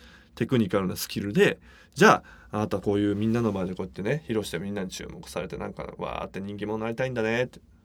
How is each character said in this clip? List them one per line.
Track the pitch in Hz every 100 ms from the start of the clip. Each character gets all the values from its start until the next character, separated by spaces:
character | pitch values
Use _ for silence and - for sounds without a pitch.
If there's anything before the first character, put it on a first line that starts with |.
| - - -
テ | - 120
ク | 123
ニ | 101
カ | 104
ル | 92
な | 98
ス | -
キ | -
ル | 101
で、 | 131 185 - - - -
じ | -
ゃ | 202 120 - - -
あ、 | 104
あ |
な | 107
た | 98
こ | 104
う | 101
い | 104
う |
み | 101 110
ん |
な | 117
の | 113
前 | 98
で | 92
こ | 92
う | 92
や |
っ |
て | -
ね、 | 98 147 -
披 |
露 | 110
し | 95
て | 85
み | 98
ん |
な | 101
に | 92
注 | - -
目 | - -
さ | -
れ | -
て、 | -
な | 101
ん |
か | - - -
わ | - -
ー | 92
っ |
て | 95
人 | 98 104
気 | 104
者 | 110
に |
な | 110
り | 113
た | 131
い |
ん |
だ | 123
ね | 110 117
っ | 123
て、 | - - _